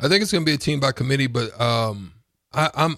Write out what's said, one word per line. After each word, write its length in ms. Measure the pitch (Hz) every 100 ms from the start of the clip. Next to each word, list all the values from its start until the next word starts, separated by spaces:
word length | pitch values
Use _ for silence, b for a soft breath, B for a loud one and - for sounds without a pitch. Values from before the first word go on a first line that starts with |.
I 40 | 139
think 140 | 196
it's 100 | 208
gonna 140 | 185 156
be 80 |
a 40 | 143
team 220 | - 147
by 120 | 135
committee, 360 | 127 127 139 131
but, 320 | 120 113 -
um, 520 | 120 117 110 101 90 - _ _ _
I, 160 | 151 156 143
I'm, 220 | 160